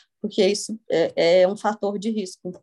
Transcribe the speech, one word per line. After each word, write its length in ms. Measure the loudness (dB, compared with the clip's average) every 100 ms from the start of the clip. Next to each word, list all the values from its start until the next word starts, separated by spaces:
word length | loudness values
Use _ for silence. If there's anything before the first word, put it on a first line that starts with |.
| _ _
porque 260 | -6 2 2
isso 320 | 2 -6 -12 -4
é, 520 | 0 0 2 4 6
é 60 | 4
um 80 | 2
fator 440 | -4 -2 -4 -4
de 100 | -4
risco 420 | -4 -6 -10 -14 -14